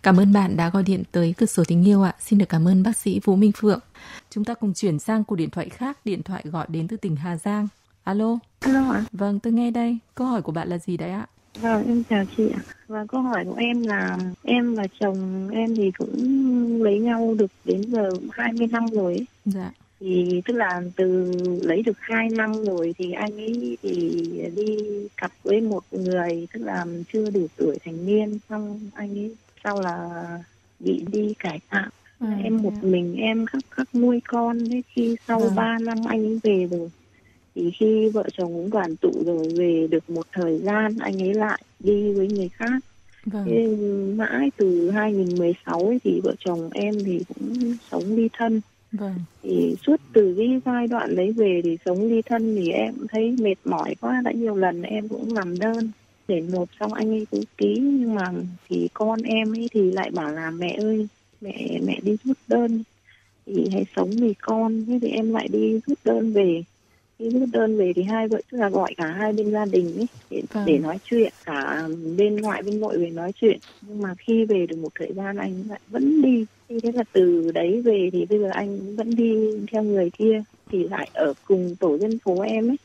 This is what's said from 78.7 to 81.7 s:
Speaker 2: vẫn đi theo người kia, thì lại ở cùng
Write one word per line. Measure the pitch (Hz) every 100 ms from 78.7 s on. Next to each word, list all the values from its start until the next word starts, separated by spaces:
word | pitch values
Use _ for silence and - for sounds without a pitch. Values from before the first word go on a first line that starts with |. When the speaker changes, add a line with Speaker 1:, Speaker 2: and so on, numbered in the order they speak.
| 202 196 214
Speaker 2:
vẫn | 226
đi | 233 233 220 214 214 202
theo | 220
người | 214 202 175
kia, | - 220 220 214 _ _
thì | 190 170
lại | 190 -
ở | - 151 139
cùng | - 190 180